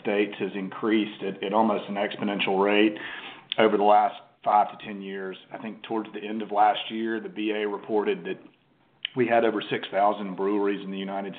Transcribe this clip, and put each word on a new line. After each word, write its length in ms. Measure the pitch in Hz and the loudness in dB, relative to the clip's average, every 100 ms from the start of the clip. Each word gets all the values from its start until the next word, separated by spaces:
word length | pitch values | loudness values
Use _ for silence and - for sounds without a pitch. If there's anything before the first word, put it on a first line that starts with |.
States 320 | 113 101 101 - | -2 0 0 -2
has 140 | 98 | -6
increased 680 | 98 95 - 113 110 107 - | -6 -8 -4 0 2 0 -4
at, 180 | 95 95 | -8 -6
at 120 | 101 | 0
almost 320 | 107 110 101 - | 2 2 0 -2
an 80 | 101 | -4
exponential 680 | 104 - 104 98 104 95 | -4 -2 -4 -2 0 2
rate 360 | 101 104 107 107 - - - - - - | 4 6 4 2 -10 -12 -14 -16 -6 2
over 200 | 110 101 | 4 6
the 60 | |
last 320 | 104 104 104 - - _ | 6 6 4 -2 -18 _
five 260 | 117 104 98 | 2 4 4
to 140 | - 113 | -2 -12
ten 160 | 98 | -10
years. 340 | 98 98 95 92 - | -8 -8 -8 -10 -14
I 40 | 95 | -14
think 260 | 110 101 | -12 -12
towards 240 | - 113 107 | -4 -4 -4
the 80 | 104 104 | -8 -6
end 160 | 110 | -6
of 80 | 104 | 0
last 300 | 104 107 101 - | 4 4 4 -2
year, 300 | 110 113 113 | -4 -4 -4
the 80 | 101 | -6
B 240 | 107 107 | -4 -2
A 140 | 104 104 | 0 -2
reported 560 | 98 - 107 104 92 | -4 -2 0 2 0
that 160 | 92 92 - _ _ _ _ _ - | -4 -10 -12 _ _ _ _ _ -6
we 140 | 131 117 | 0 4
had 160 | 117 | 4
over 180 | 113 104 - | 4 0 -2
six 160 | 131 - | -6 -2
thousand 460 | 98 104 104 98 90 | 2 2 2 -4 -4
breweries 440 | 98 104 101 98 | 0 2 0 -2
in 100 | 95 | -6
the 60 | 98 | -8
United 380 | 95 98 98 | -6 -6 -8